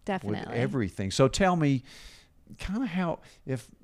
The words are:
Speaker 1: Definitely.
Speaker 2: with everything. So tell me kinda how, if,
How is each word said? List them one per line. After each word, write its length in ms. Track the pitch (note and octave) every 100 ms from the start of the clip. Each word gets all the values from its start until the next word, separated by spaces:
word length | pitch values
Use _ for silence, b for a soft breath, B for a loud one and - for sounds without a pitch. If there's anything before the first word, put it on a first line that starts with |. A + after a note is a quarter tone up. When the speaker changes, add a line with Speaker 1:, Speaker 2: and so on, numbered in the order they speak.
Speaker 1:
Definitely. 360 | - F#3+ - G#2
Speaker 2:
with 100 | -
everything. 640 | A2+ B2+ C#3 G2 - G2
So 160 | - C3
tell 280 | - F#3+ F3+
me 280 | D3 C3+ B B B B B _ - -
kinda 280 | - G3+ B3+
how, 340 | F3 F3 - b b -
if, 240 | C3 - -